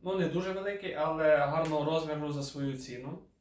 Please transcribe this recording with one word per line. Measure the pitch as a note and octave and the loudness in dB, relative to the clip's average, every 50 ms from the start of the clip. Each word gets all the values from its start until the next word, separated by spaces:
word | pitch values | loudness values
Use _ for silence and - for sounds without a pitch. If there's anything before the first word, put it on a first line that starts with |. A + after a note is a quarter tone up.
ну, | - F3+ F#3+ | -2 -2 0
не | F#3+ F3 | 2 2
дуже | D3 C#3 F3 F#3 F#3+ | 2 0 0 -2 -2
великий, | F#3 F#3+ G3 G3+ G3+ G3+ G3 F3+ D#3+ | -4 -4 -4 -4 -4 -4 -6 -6 -2
але | D3 D#3 D#3+ D#3+ D#3+ D#3+ D3+ D3+ | -2 0 0 0 4 6 6 6
гарного | D3 C#3+ C#3 D3+ D#3+ D#3+ D#3 D#3 D3+ D3 D3+ | 6 6 2 2 2 2 2 2 2 2 2
розміру | D#3+ D#3+ D#3 D3+ D3+ D3+ D3+ D3 | 2 0 0 0 -4 -4 -2 -4
за | C#3+ C#3+ C#3 | -4 -4 -4
свою | - - C#3+ C#3 C#3 C3+ | -6 -6 -4 -4 -4 -4
ціну. | B2+ - - B2 B2 C3 C#3+ E3+ F#3 - _ _ _ | -6 -8 -10 -10 -10 -10 -10 -12 -12 -14 _ _ _